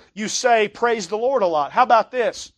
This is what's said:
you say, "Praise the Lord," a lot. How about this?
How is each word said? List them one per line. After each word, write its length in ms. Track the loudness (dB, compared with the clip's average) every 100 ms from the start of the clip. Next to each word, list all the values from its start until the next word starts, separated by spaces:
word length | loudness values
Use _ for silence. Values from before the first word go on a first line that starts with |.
| _
you 140 | -10 -8
say, 400 | -2 2 2 2
"Praise 400 | -2 -2 -2 -4
the 100 | -4
Lord," 240 | -2 0
a 40 | 0
lot. 260 | 0 -2
How 100 | 0
about 300 | 4 4 2
this? 400 | -2 -4 -4 -12